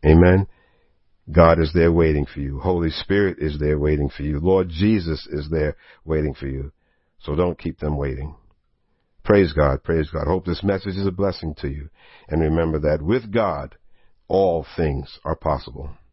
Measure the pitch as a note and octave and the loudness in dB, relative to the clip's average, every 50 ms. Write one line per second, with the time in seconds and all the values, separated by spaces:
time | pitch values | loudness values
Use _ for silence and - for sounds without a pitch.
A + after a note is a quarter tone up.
0 | - D2+ D#2 E2 F2+ F2+ F#2 F#2+ G2 - - _ _ _ _ _ _ _ _ _ | 6 8 8 8 8 8 6 4 2 -2 -8 _ _ _ _ _ _ _ _ _
1 | _ _ _ _ _ - D2+ F2 E2 E2 E2 E2 D#2+ D2+ D#2+ F2 E2 E2+ E2 E2+ | _ _ _ _ _ -2 4 6 6 6 6 4 2 0 2 2 4 4 4 4
2 | E2 D#2+ D2+ D2 C#2+ - - C#2+ C#2+ C#2 C#2 C2+ - F#2 F#2 E2+ E2+ D#2+ D2+ - | 4 2 2 0 -2 -4 -6 -8 -8 -8 -8 -6 -4 -2 -2 0 -2 -4 -4 -6
3 | - - G2 G2+ G2+ F#2+ E2+ - D2+ D2+ D2 D2 D2 D2 D2+ D2+ D2 D2+ D2+ D2 | -6 -2 0 0 0 0 -2 -4 -6 -6 -4 -2 -2 -2 0 0 0 0 0 0
4 | C#2+ C#2+ - - C#2+ D2 D2+ C#2+ D#2 F#2 F#2+ F#2+ F#2 F2+ E2 D#2 G2 G#2+ A2 G#2 | -2 -4 -6 -6 -6 -6 -4 -2 0 2 2 2 0 -2 -2 0 2 2 2 0
5 | E2+ E2 D#2 C#2 - - D2+ D2+ D2 D2+ D#2+ D#2+ D2+ D2+ D2 _ _ - - _ | 0 -4 -6 -8 -8 -10 -8 -8 -6 -4 -2 -2 -2 -2 -4 _ _ -20 -20 _
6 | _ D#2 D#2+ D#2 D2+ D2 C2+ - C#2 C#2 C2+ C2+ C2+ C#2 _ _ _ _ _ _ | _ -4 -2 -2 -2 -2 -4 -6 -10 -10 -8 -10 -10 -12 _ _ _ _ _ _
7 | _ _ _ _ - - D2 D2+ F2+ F2+ E2 - - E2+ D#2+ _ - D2+ D2+ C#2+ | _ _ _ _ -10 -6 -2 -2 -2 -2 -2 -6 -8 -10 -8 _ -6 -6 -4 -4
8 | C#2+ C#2 B1+ C2+ C#2 D2+ D2+ - _ _ _ _ _ _ _ _ _ _ _ _ | -4 -6 -6 -8 -10 -12 -14 -16 _ _ _ _ _ _ _ _ _ _ _ _
9 | _ _ _ _ - - G#2+ G2+ F#2+ D#2+ D2 D#2 D2 C#2+ C2+ C2 _ - E2 D#2+ | _ _ _ _ 0 4 4 6 6 4 2 2 2 2 2 -2 _ -2 -2 -2
10 | D2+ D2 - D#2 D2+ D#2 F#2 F#2 E2+ F2+ F2 - - G2 G2 F#2+ - G2+ F#2 F#2+ | -2 -2 -4 -6 -2 -2 -2 -2 -2 -4 -6 -4 -2 -2 -2 -2 -4 -6 -6 -4
11 | G2 G2 F2+ F#2+ G2 G2 F2+ - - D#2+ D2+ - - D2 C#2 D2 D2 D2 _ _ | -4 -4 -2 -2 -2 -2 -2 -4 -8 -10 -10 -8 -8 -8 -8 -8 -12 -16 _ _
12 | _ - - - _ - D#2 D#2+ D#2+ D#2 D#2+ E2 E2 - D#2+ D2+ D2 D2+ D2+ D2+ | _ -20 -20 -20 _ -4 -2 0 2 2 2 2 0 0 -2 -2 0 0 0 0
13 | D2 E2 A2+ C3 A2+ G#2 G2 A#2 A2 F#2+ D#2+ C#2+ C#2 C#2+ - _ _ - - _ | 0 -2 -2 -2 -2 -2 -2 -2 0 0 -2 -6 -8 -12 -16 _ _ -20 -20 _
14 | _ - _ _ _ _ - F#2+ G2 F#2 E2+ E2 D2 - - - E2 D2+ C#2+ C2+ | _ -20 _ _ _ _ 2 2 2 2 2 0 -4 -6 -4 -2 -2 -2 -2 -4
15 | C#2 - - - _ D2 E2 - - D#2+ D2 C2 - - B1+ - C#2+ D2 - - | -8 -10 -16 -14 _ -8 -8 -4 -2 -4 -4 -4 -6 -12 -16 -14 -14 -14 -14 -16
16 | _ _ | _ _